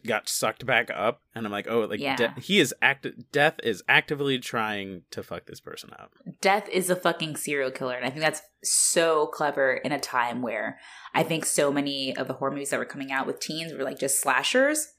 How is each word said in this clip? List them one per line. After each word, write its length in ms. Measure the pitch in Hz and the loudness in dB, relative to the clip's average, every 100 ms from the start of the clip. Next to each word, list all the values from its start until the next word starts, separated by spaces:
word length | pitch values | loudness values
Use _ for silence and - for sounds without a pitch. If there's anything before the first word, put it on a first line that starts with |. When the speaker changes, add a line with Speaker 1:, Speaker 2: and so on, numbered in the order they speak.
| - | -2
Speaker 1:
got 200 | 107 - | -2 -2
sucked 380 | - 113 - 120 | -2 -2 -2 0
back 240 | 117 120 | 2 2
up. 320 | - 107 - _ 113 | 0 0 -2 _ -8
And 100 | 107 | -4
I'm 60 | |
like, 160 | 101 - | -4 0
"Oh, 120 | 117 | 0
like, 180 | 104 104 | 0 -2
Speaker 2:
Yeah. 160 | 139 127 | -2 0
Speaker 1:
de-, 180 | 117 127 | 0 -2
he 180 | - 196 | 2 4
is 140 | 131 - | 4 4
act-, 260 | 127 135 131 - - | 2 2 -6 -12 -2
death 240 | 143 151 - | 4 4 2
is 220 | 117 92 - | -2 -2 4
actively 520 | 143 - 143 139 127 | 4 4 -2 0 -2
trying 640 | - 120 107 101 98 90 - | -2 -2 -2 -4 -6 -10 -12
to 100 | - | -14
fuck 240 | - 87 - | -10 -12 -12
this 140 | - | -18
person 320 | - - - | -16 -16 -16
up." 180 | - - _ - - | -18 -20 _ -18 0
Speaker 2:
Death 260 | 190 202 - | 2 2 2
is 200 | 185 180 | -2 0
a 60 | 180 | 2
fucking 400 | 175 165 156 139 | 2 0 -4 -6
serial 340 | - 143 131 | -4 -2 -2
killer. 240 | 131 131 123 | -2 -6 -4
And 100 | 127 | -6
I 40 | |
think 120 | 151 | 0
that's 200 | 156 - - _ | 0 0 -14 _
so 640 | - - - 175 165 156 156 | -2 2 2 4 4 4 2
clever 460 | - 147 139 135 | 0 -2 2 2
in 180 | 131 135 | 2 -2
a 80 | 139 | -4
time 420 | - 123 120 120 | -2 -2 -2 -2
where 360 | 120 110 110 - - - - 127 | -4 -4 -6 -8 -20 -20 -4 0
I 80 | |
think 220 | 160 160 - | 0 0 0
so 260 | - 143 | 2 2
many 440 | 143 143 139 131 127 | 2 -2 -2 -4 -4
of 120 | 131 | -6
the 80 | 131 | -2
horror 160 | 135 | -4
movies 180 | 143 139 | -4 -4
that 80 | 123 | -4
were 80 | - | -4
coming 260 | 147 135 | -8 -4
out 140 | 135 - | -4 -4
with 140 | - | -6
teens 340 | - 156 165 | -6 -6 -8
were, 100 | 139 | -6
like, 140 | 135 139 | -6 -2
just 220 | 139 - | 0 0
slashers. 640 | 139 127 139 254 277 302 - | 4 4 4 4 4 2 -4